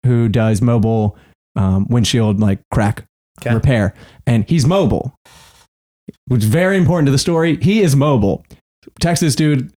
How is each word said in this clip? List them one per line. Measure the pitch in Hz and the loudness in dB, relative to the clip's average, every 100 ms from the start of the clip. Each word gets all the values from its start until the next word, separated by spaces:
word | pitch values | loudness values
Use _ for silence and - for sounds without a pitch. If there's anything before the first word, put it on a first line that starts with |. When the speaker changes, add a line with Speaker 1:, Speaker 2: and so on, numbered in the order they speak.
| 123 | 0
Speaker 1:
who | 120 117 | 0 0
does | 113 110 104 | 0 0 0
mobile, | 120 117 110 113 107 - _ _ _ - | 0 0 0 0 -2 -6 _ _ _ -4
um, | 95 95 101 | -2 0 0
windshield, | 120 110 123 107 101 | 0 0 0 0 0
like, | 107 95 _ | 0 -2 _
crack | - 104 - - _ _ - | -2 -2 -4 -12 _ _ -12
Speaker 2:
Okay. | 120 | -4
Speaker 1:
repair. | 113 139 120 98 - - - - | -2 0 0 -2 -4 -20 -10 -2
And | 117 101 | -2 0
he's | 170 127 | 0 2
mobile, | 190 151 92 - _ _ - - _ _ _ _ _ - - - | 2 0 -2 -6 _ _ -20 -20 _ _ _ _ _ -20 -20 -4
which | 127 | 0
is | 107 | 2
very | 143 185 196 | 0 0 2
important | 165 175 143 | 2 2 2
to | |
the | 139 | 0
story. | - 165 165 147 | 0 0 0 0
He | 180 220 | 0 2
is | 180 139 | 2 2
mobile. | 147 135 98 - _ - _ _ - - | 2 2 0 -4 _ -20 _ _ -20 -4
Text | 165 175 | -2 0
this | 165 | 0
dude | 131 156 143 117 | 0 0 0 -4